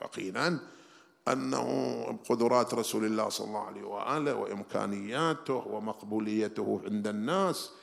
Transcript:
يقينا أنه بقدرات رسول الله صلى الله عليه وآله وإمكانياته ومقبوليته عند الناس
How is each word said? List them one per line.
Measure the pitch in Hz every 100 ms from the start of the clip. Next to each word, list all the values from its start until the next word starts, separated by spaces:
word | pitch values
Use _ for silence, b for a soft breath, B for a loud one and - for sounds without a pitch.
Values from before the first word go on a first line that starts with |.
يقينا | - - 95 107 165 156 B B B B B _ 123
أنه | 131 131 131 123 135 127 120 117
بقدرات | 113 - 120 120 123 117
رسول | 113 110 110
الله | 110 110 104
صلى | - 107
الله | 107 101
عليه | 101
وآله | 101 104 110 151 143
وإمكانياته | 110 98 101 - 107 104 101 101 131 165 151 -
ومقبوليته | 127 104 107 110 - 104 107 107 107 104 110 101 101
عند | 101 104 104
الناس | 104 117 185 190 - - B